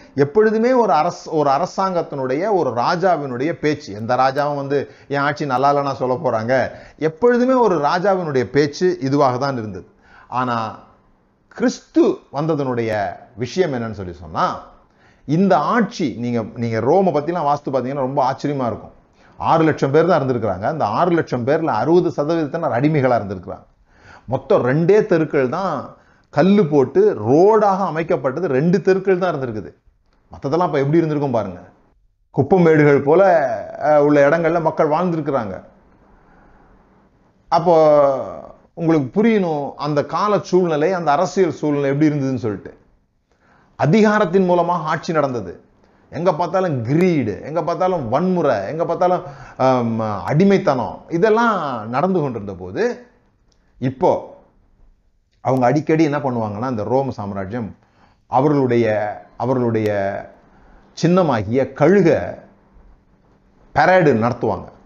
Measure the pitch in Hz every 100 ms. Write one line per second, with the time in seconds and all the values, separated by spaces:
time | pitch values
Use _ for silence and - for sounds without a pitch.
0 | - - 196 214 220 214 233 262 220 160
1 | 170 170 - 156 143 135 147 - 190 175
2 | 165 143 131 135 202 196 139 117 127 175
3 | 185 165 143 120 147 165 151 147 - 101
4 | 110 123 131 135 143 143 139 143 120 -
5 | - 139 139 147 147 127 139 143 143 135
6 | 131 127 139 113 113 131 104 - - -
7 | 151 156 240 240 247 262 226 170 143 180
8 | 190 185 170 131 120 139 147 143 185 170
9 | 135 143 139 123 139 131 107 92 - _
10 | _ - - 120 127 117 110 95 - _
11 | _ _ _ _ _ - 240 - - -
12 | 269 - - 135 156 156 135 120 113 107
13 | 95 - - - 123 185 180 127 117 104
14 | 90 82 82 92 175 113 - - _ _
15 | _ _ - 156 196 175 151 220 208 -
16 | 156 101 120 120 101 110 117 113 113 175
17 | 190 147 147 175 143 147 - 135 123 143
18 | 131 139 131 135 143 143 123 104 - -
19 | _ _ _ - 107 160 160 139 139 143
20 | 170 170 135 120 104 90 110 156 110 117
21 | 175 165 - 127 117 160 160 110 127 175
22 | 170 - 147 170 147 165 156 117 143 156
23 | 131 120 98 95 87 87 - _ _ _
24 | - - - 131 - 190 120 143 170 208
25 | 208 175 156 151 127 156 190 143 110 -
26 | _ _ _ - 170 202 165 147 131 180
27 | 208 147 104 143 196 220 208 190 190 156
28 | 165 170 135 131 175 131 165 196 - 190
29 | 196 180 185 156 127 107 85 - _ _
30 | _ _ _ - 139 160 180 147 139 165
31 | 165 147 143 117 101 87 90 _ _ _
32 | _ _ _ - 135 190 165 160 147 139
33 | 139 165 196 170 135 107 87 - 151 151
34 | 147 147 143 165 165 170 156 151 160 147
35 | 180 165 147 135 107 85 - _ _ _
36 | _ _ _ _ _ _ _ _ _ _
37 | _ _ _ _ _ 170 165 160 156 147
38 | 143 135 101 82 - - _ - 165 160
39 | 131 190 233 220 175 151 139 - 143 147
40 | 123 156 202 202 - 180 175 151 160 185
41 | 160 147 180 196 180 135 151 143 139 139
42 | 156 151 135 127 120 98 - - _ _
43 | _ _ _ _ _ _ _ - 135 214
44 | 214 214 185 185 185 175 170 175 156 160
45 | - 160 147 117 90 - _ _ _ _
46 | _ 131 180 160 175 185 185 135 113 151
47 | 185 160 110 90 92 156 170 160 185 180
48 | 120 131 180 180 151 110 98 151 170 165
49 | 180 180 - - - - 127 127 117 113
50 | 110 101 90 139 196 196 190 131 101 90
51 | - 165 220 220 240 202 147 120 107 127
52 | 180 185 147 117 101 90 92 110 233 -
53 | - _ _ _ _ _ _ _ 127 131
54 | 175 117 - - _ _ _ _ _ _
55 | _ _ _ _ 117 131 123 143 - 160
56 | 160 143 135 120 110 101 127 117 104 127
57 | 135 113 101 98 95 120 104 - _ _
58 | _ _ _ 123 147 143 131 120 113 107
59 | 107 98 - - 120 127 120 113 107 104
60 | 98 101 - - _ _ - - _ -
61 | 165 180 170 117 98 123 135 - 147 202
62 | 165 110 90 - - _ _ - - _
63 | _ _ _ _ _ _ _ - 160 185
64 | 160 113 117 120 117 92 - -